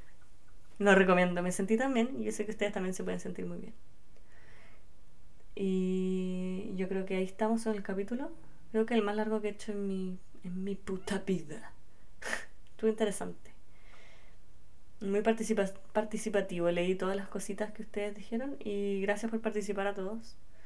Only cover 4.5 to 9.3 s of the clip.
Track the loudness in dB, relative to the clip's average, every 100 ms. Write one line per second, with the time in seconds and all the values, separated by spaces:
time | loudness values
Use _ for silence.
4.5 | -8 -8 -8 -8 -8 -8 -6 -8 -8 -8
5.5 | -2 0 2 2 2 2 2 0 0 -2
6.5 | -2 -2 -2 0 0 0 0 0 0 2
7.5 | 2 2 -2 -2 -2 -2 -2 -4 -6 -8
8.5 | -8 -2 2 4 4 4 2 2